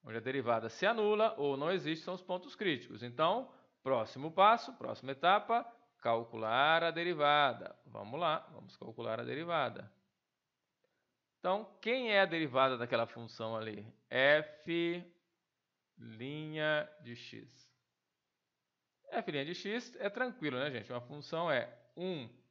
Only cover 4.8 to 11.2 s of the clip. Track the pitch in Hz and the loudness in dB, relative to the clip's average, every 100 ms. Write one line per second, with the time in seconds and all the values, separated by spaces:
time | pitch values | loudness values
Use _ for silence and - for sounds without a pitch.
4.8 | 123 110 131 135 170 202 208 233 240 - | -8 -8 -8 2 4 4 4 -2 -2 -18
5.8 | _ _ 120 117 117 113 110 120 147 165 | _ _ 2 2 0 -4 0 4 6 6
6.8 | 170 160 170 160 143 147 139 117 92 - | 2 0 -2 2 6 6 6 2 -10 -16
7.8 | - 113 104 139 175 156 - 120 110 - | -16 -12 -8 -2 0 0 -4 -20 -20 -16
8.8 | - 117 113 110 120 131 170 165 123 - | -14 -8 -6 -4 -4 -6 -2 0 -2 -4
9.8 | 113 _ _ _ _ _ _ _ _ _ | -16 _ _ _ _ _ _ _ _ _
10.8 | _ _ _ _ | _ _ _ _